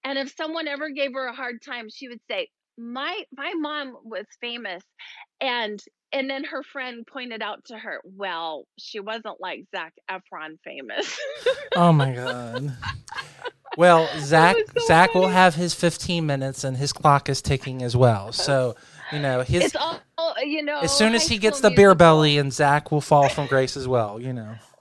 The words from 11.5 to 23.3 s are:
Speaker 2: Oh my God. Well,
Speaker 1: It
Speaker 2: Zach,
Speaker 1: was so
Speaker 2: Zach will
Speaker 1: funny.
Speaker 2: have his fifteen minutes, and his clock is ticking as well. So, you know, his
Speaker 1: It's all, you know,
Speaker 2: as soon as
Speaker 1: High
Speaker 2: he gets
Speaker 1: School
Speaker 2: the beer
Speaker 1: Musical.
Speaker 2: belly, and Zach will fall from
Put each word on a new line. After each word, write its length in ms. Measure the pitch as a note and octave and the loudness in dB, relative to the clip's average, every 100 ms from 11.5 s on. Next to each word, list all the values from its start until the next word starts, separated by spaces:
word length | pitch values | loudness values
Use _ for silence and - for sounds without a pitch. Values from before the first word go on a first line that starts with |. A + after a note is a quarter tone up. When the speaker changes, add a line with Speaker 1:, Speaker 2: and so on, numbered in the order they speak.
| C5 C#5+ - | -4 -4 2
Speaker 2:
Oh 160 | F3 | 4
my 200 | D#3 C3+ | 4 0
God. 600 | B2 B2 B2 A#2+ A#2+ C#3+ B2 - - - - - - B4 _ - - | -4 -8 -8 -8 -8 -10 -10 -10 -12 -12 -14 -14 -14 -18 _ -16 4
Well, 280 | F3+ E3 D#3+ | 6 6 4
Speaker 1:
It 60 | D#3+ | -4
Speaker 2:
Zach, 340 | C#3+ D#3+ E3 | 2 6 6
Speaker 1:
was 140 | A4+ A4 | 4 0
so 140 | - A#4 | -4 4
Speaker 2:
Zach 260 | D#3+ F#3 | 6 6
will 100 | F#3 | 4
Speaker 1:
funny. 120 | F#3 | 2
Speaker 2:
have 220 | F#3 F#3 D#3 | 6 4 4
his 180 | F3 | -4
fifteen 500 | - F3 - - F3 | -2 -2 -2 -6 -2
minutes, 380 | D#3 C#3 C3+ C3+ | -2 -2 -4 -6
and 140 | C3+ C3 | -6 -4
his 160 | C#3+ | -4
clock 360 | - D#3 C#3+ - | 0 4 4 2
is 140 | C3+ | -6
ticking 400 | - C#3 - C3 | -2 -4 -4 -8
as 140 | B2 B2 | -4 4
well. 340 | B2 G#2+ G2+ | 4 4 -4
So, 460 | A#2 - C#3 B2+ A2 _ - - | -6 0 0 0 -4 _ -20 -10
you 60 | D3+ | -6
know, 220 | C#3+ B2+ | -2 -2
his 220 | B2+ F3 | 0 0
Speaker 1:
It's 100 | - | 0
all, 260 | D4+ D#4 E4 _ - E4 B3 | 0 -6 -8 _ -6 -6 -4
you 180 | C#4 D#4 | -4 -4
know, 160 | D4 D4 | -4 -4
Speaker 2:
as 140 | E3+ - | -2 2
soon 200 | G#3+ A3+ | 2 2
as 60 | |
Speaker 1:
High 60 | G#3+ | 0
Speaker 2:
he 80 | A3+ | 0
gets 200 | G#3+ F#3+ | 0 4
Speaker 1:
School 120 | G#3 | 4
Speaker 2:
the 40 | |
beer 140 | F3 G3+ | 8 8
Speaker 1:
Musical. 60 | F3+ | 10
Speaker 2:
belly, 420 | E3+ D#3+ D3+ D3 | 8 8 6 4
and 140 | C#3 | 0
Zach 400 | B2+ D3 C#3+ - | 2 2 2 2
will 80 | D3+ | -4
fall 280 | - D3 | 4 6
from 200 | C#3 | 6